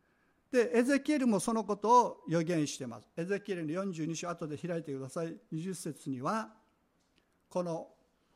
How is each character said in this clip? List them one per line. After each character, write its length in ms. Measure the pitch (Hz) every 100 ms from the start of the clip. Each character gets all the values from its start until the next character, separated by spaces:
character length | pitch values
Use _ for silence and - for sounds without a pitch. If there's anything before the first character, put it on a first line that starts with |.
| _ _ _ _ _ 254
す。 100 | 220
で、 80 | 226
エ 40 |
ゼ 180 | 254 277
キ 100 | 277
エ 80 | 302
ル 80 | 254
も 140 | 202
そ 120 | 233
の 120 | 226 196
こ 100 | 202
と 300 | 214 247 196
を 180 | - -
予 140 | 165
言 240 | 160 170 143
し 120 | -
て 100 | 127
ま 140 | 113
す。 80 | - -
エ 80 | 175
ゼ 160 | 196
キ 100 | 196
エ 40 | 180
ル 100 | 156
の 60 |
四 200 | 170 196
十 140 | 165 156
二 100 | 160
章、 140 | 175
後 180 | 170 156
で 100 | 143
開 220 | 175 170
い 40 |
て 100 | 151
く 60 | 135
だ 100 | 131
さ 160 | 175 165
い。 100 | 165 -
二 100 | 160
十 120 | 185
節 360 | 180 165 139 143
に 120 | 131
は、 320 | 143 220 220 - _ _ _ _ _ _ _ _ _
こ 120 | 180
の 280 | 175 165 - _ _ _ _